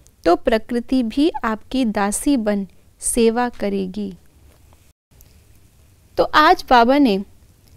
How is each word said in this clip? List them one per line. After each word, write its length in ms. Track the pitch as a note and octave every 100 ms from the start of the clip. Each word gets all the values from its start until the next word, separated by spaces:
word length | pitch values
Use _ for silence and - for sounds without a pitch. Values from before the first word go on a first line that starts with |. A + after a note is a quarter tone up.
| _ _ E4
तो 100 | F4
प्रकृति 680 | - A3 - A#3+ - C4
भी 280 | A3+ C#4 D#4 G#5+
आपकी 420 | A#3 A3 - C4 A#3
दासी 520 | G3+ G3 G3+ D4 C#4
बन 300 | G#3 G3+ F#3+ - _ -
सेवा 500 | - A#3+ A3+ A3+ B3
करेगी। 640 | - G3+ G3 F#3 G3+ G3 F3 _ _ - _ _ - _ _ _ - - _ _ - _ _ _ _ _ -
तो 60 |
आज 420 | - D4+ D#4 F#4 -
बाबा 280 | B3 A#3 C#4+
ने 260 | C4+ G3 G3+ - _ _ _